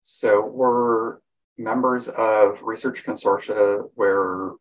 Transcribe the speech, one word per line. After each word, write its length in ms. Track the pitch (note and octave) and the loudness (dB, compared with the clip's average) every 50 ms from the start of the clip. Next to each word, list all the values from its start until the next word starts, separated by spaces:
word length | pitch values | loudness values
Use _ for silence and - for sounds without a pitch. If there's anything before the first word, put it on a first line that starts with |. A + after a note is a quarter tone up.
So 420 | _ - - - - A2+ G#2 G#2 G#2+ | _ -16 -14 -2 2 4 4 4 2
we're 720 | A2 B2+ B2+ C3 B2 A#2+ A#2+ A#2+ A#2+ A#2 A2 A2+ A#2 - - _ _ _ _ _ _ _ - | 0 -2 0 2 2 2 2 2 2 2 0 0 -4 -8 -12 _ _ _ _ _ _ _ -10
members 500 | A#2 A2 A2+ B2+ B2+ C3 B2+ B2 A#2 - | -6 -4 -2 0 0 0 0 -2 -4 -8
of 540 | - - A2+ A2 A2 G#2+ G#2 G2 G#2 - - | -4 -2 0 2 4 4 4 4 2 -4 -8
research 420 | A2 A2 A2 - C3 B2+ - - | -8 -8 -4 -6 -6 -6 -6 -10
consortia 800 | - A2 - - G#2+ G2 G2 - - G#2+ G#2+ G#2 G2+ G2+ G#2 A2 - _ | -10 -10 -4 0 0 0 0 -2 -6 0 2 2 2 2 0 -4 -10 _
where 600 | - G#2+ G2 F#2+ G2 G2 F#2 F2+ F#2 F#2+ F#2 E2+ - | 0 0 2 2 2 0 -2 -2 -4 -6 -8 -10 -14